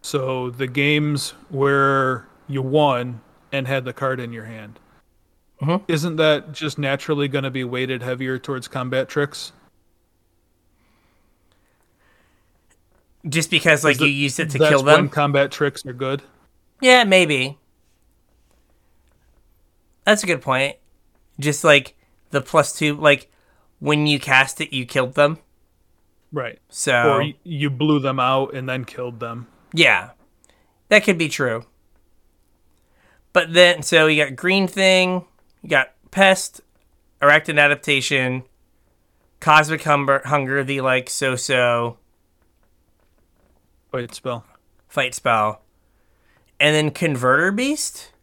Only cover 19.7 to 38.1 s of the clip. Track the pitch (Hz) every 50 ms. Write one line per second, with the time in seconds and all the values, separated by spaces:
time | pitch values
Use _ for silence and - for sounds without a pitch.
19.7 | _ _ _ _ _ _ _ 202 214 208 208 175 165 127 - 143 131 131 135 139
20.7 | - _ _ _ _ _ _ _ _ _ _ _ _ - 139 151 143 - - 160
21.7 | 147 143 131 - _ _ _ _ _ _ _ _ - 139 - - - 160 143 -
22.7 | - - 160 151 147 151 151 147 143 131 - _ _ _ _ _ _ _ _ _
23.7 | _ _ 143 143 151 151 151 151 147 135 - 135 131 131 135 131 - - 156 -
24.7 | 143 131 123 120 - 135 127 127 - 147 147 147 160 - _ _ _ _ _ _
25.7 | _ _ _ _ _ _ _ _ _ _ _ _ 151 147 123 117 - _ _ _
26.7 | - - - 143 127 120 120 117 113 113 117 151 143 _ _ 175 165 139 147 143
27.7 | 135 123 151 151 151 147 135 135 131 135 123 127 135 135 139 - - 131 131 131
28.7 | 127 131 123 - - - 123 123 120 113 120 117 117 120 120 - _ _ _ _
29.7 | - 160 160 127 107 87 92 - - _ _ _ _ _ _ _ _ _ _ _
30.7 | _ _ _ _ 208 208 208 - 190 165 165 147 - - 139 123 113 117 - _
31.7 | _ _ _ _ _ _ _ _ _ _ _ _ _ _ _ _ _ _ _ _
32.7 | _ _ _ _ _ _ _ _ _ _ _ _ _ 180 165 165 165 175 180 175
33.7 | 175 156 139 - 170 160 156 156 156 151 147 139 131 123 - 185 190 196 190 180
34.7 | - 196 190 190 185 185 185 185 185 180 180 _ _ _ _ _ _ _ - -
35.7 | 156 135 131 - _ _ _ _ - 190 196 190 190 190 - - - - _ _
36.7 | _ _ _ _ _ _ _ _ _ _ 139 143 147 156 156 - 156 147 147 143
37.7 | 147 143 - 147 143 135 123 -